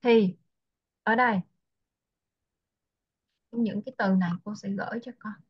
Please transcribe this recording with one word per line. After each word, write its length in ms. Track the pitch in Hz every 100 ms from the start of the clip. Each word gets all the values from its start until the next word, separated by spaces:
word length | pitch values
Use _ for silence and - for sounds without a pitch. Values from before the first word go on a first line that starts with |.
Thì 340 | 247 226 196 - _ _ _ _ _ _
ở 120 | -
đây 260 | 226 247 202 - _ _ _ _ _ _ _ _ _ _ _ _ _ _ _ _ _ _ _ _
những 300 | 233 226 196 214
cái 80 | -
từ 160 | 208
này 160 | 190 175 175
cô 100 | -
sẽ 140 | 214 202
gửi 320 | 196 - 233
cho 100 | 240 233
con. 140 | 220 208 _